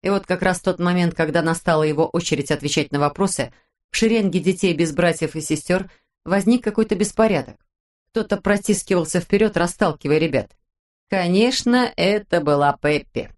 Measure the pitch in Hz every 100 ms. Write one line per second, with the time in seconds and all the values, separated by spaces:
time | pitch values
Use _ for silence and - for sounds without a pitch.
0 | 185 196 - 185 185 180 - 185 175 180
1 | 175 170 160 170 165 165 - 156 156 147
2 | 160 - 170 147 143 147 143 160 - 143
3 | 147 147 196 - 127 _ _ _ _ -
4 | 226 226 196 175 170 180 196 160 165 160
5 | 170 165 156 160 147 151 - 185 190 _
6 | _ _ - 190 190 247 220 208 220 180
7 | 202 - 220 175 120 - _ _ _ _
8 | _ - 214 196 - 202 - 202 - 180
9 | 156 180 170 202 214 220 170 - 190 151
10 | 135 156 160 131 - _ _ _ _ _
11 | _ 196 175 185 240 262 - 247 247 -
12 | 180 208 208 175 147 143 143 143 147 147
13 | - 131 -